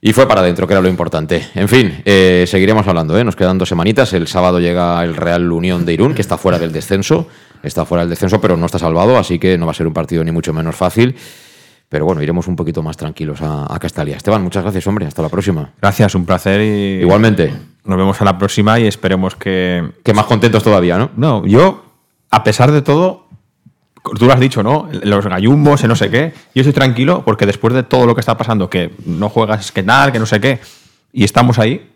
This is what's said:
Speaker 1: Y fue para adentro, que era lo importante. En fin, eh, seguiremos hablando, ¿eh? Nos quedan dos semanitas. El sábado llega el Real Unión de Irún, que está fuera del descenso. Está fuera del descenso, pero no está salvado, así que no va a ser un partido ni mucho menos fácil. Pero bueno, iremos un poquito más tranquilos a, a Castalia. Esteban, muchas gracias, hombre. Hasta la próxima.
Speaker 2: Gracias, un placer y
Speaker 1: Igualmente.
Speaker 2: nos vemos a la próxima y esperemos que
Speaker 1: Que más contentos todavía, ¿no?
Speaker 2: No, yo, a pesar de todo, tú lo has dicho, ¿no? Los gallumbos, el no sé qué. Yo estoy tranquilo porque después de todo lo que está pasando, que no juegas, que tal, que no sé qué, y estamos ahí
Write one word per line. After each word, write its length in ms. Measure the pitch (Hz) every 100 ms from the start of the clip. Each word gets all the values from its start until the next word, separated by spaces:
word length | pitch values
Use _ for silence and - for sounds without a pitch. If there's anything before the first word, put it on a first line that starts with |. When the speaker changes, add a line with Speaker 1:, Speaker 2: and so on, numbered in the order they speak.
Speaker 1:
Y 120 | -
fue 160 | - 131
para 120 | 104
adentro, 260 | 90 87 92
que 40 |
era 60 | 98
lo 80 | 92
importante. 600 | 90 82 82 78 85 71
En 140 | - 98
fin, 320 | 123 107 76
eh, 400 | 101 98 92 90 87
seguiremos 400 | 98 98 110 98
hablando, 320 | 87 78 87
¿eh? 60 |
Nos 100 | 120
quedan 240 | 90 90 92
dos 100 | 90
semanitas. 440 | 85 87 110 123
El 160 | 92 82
sábado 320 | 92 90 90
llega 420 | 87 87 87 87
el 120 | 85 78
Real 340 | 85 87 87
Unión 340 | 82 90 90
de 100 | 85
Irún, 200 | 82 120
que 60 | 127
está 140 | 110 87
fuera 200 | 95 87
del 120 | 82
descenso. 560 | 80 - 98 98 165 170 - _ _
Está 220 | - -
fuera 180 | 80 87
del 80 | 85
descenso, 300 | 85 92 104
pero 160 | 101 85
no 100 | 85
está 120 | 90
salvado, 400 | 82 80 101 127
así 200 | 95 87
que 180 | 92 90
no 80 | 82
va 60 |
a 20 |
ser 120 | 78 82
un 40 |
partido 280 | 80 76 85
ni 80 | 80
mucho 220 | 82 80
menos 240 | 80 80 82
fácil. 400 | 90 110 123 127 - - - - _ _ _
Pero 160 | 73
bueno, 180 | 78 85
iremos 240 | 73 87 87
un 80 |
poquito 280 | 85 82 80
más 120 | 78 78
tranquilos 440 | 78 76 78 71
a, 240 | 78 76 71
a 40 | 82
Castalia. 360 | 82 - 73 71
Esteban, 260 | - 107
muchas 200 | 90 98
gracias, 240 | 92 95 95
hombre. 200 | 104 82
Hasta 160 | -
la 80 | 110
próxima. 400 | 95 98 82 71 _
Speaker 2:
Gracias, 340 | 98 92 107
un 120 | 95 87
placer 340 | 92 101 101
y 400 | 107 104 98 95
Speaker 1:
Igualmente. 520 | 87 101 113 98 78 73 - _
Speaker 2:
nos 120 | - 92
vemos 220 | 95 98
a 40 | 101
la 120 | 90
próxima 400 | 98 - 104 113
y 80 | 110
esperemos 480 | - 95 95 92
que 480 | - - 92 92 90 85 -
Speaker 1:
Que 80 | -
más 120 | 107 107
contentos 360 | 117 117 110
todavía, 360 | 107 101 87 87
¿no? 120 | 127 110
Speaker 2:
No, 280 | 151 113 90
yo, 380 | 110 185 196 _ _ _ _ _
a 140 | 113
pesar 260 | - 110 127
de 100 | 147
todo, 440 | 139 147 180 185 _ - _ _ _ _ _ _ - 104
tú 80 | 120
lo 60 |
has 60 | 131
dicho, 220 | 131 127
¿no? 260 | 104 147 160 98
Los 220 | 104 101 101
gallumbos, 560 | 92 107 143 143 143
el 60 | 113
no 80 | 117
sé 140 | 101
qué. 240 | 117 160 - _
Yo 60 | -
estoy 140 | 131
tranquilo 480 | 139 135 120 135 180
porque 220 | - 107 101
después 260 | 101 113
de 100 | 127
todo 220 | 123 131
lo 100 | 120
que 60 | 117
está 160 | 120 113
pasando, 320 | 113 110 90
que 220 | - 85 - -
no 240 | 82 104
juegas, 420 | - 107 107 -
que 100 | -
tal, 300 | 95 127 139
que 60 | 120
no 80 | 110
sé 140 | 107
qué, 180 | 123 127 - - _ _ _
y 140 | -
estamos 340 | 104 - 123 120
ahí 320 | 110 151 -